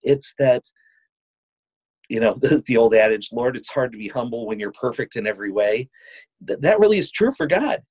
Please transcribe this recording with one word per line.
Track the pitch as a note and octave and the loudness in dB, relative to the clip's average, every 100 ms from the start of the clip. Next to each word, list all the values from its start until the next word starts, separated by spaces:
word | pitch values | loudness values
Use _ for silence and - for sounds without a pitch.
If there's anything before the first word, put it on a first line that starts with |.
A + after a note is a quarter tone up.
It's | - C#3 - - | 0 -2 -2 -2
that, | C#3 B2 _ _ _ _ _ _ _ _ _ _ _ _ _ _ _ | 0 0 _ _ _ _ _ _ _ _ _ _ _ _ _ _ _
you | A2+ | 0
know, | A2+ | 0
<laughs> | B2+ | 2
the, | B2+ D3+ - | 2 0 2
the | A#2 | 4
old | A2+ | 6
adage, | A2 A2 G#2+ - | 6 4 0 -4
"Lord, | A2+ B2 B2 | -4 -4 -4
it's | - | -8
hard | - B2+ | -4 -4
to | A2 | -6
be | G#2 | -10
humble | B2+ A#2+ A#2 A2 | -8 -6 -8 -8
when | A2 | -8
you're | G#2 | -8
perfect | - B2+ A2+ G#2+ A#2+ | -6 -8 -6 -8 -6
in | G#2+ | -6
every | G2 G#2 | -6 -6
way." | G2 G#2 A2 C3 _ - - _ _ - | -2 0 0 -4 _ -20 -20 _ _ -10
Th-, | - | -2
that | D3 G#3 | 0 4
really | G#3 G#3 | 4 4
is | - | -2
true | - A3+ | 0 -2
for | C4+ D3+ | 0 -2
God. | F3+ C#4+ - _ | 0 0 -4 _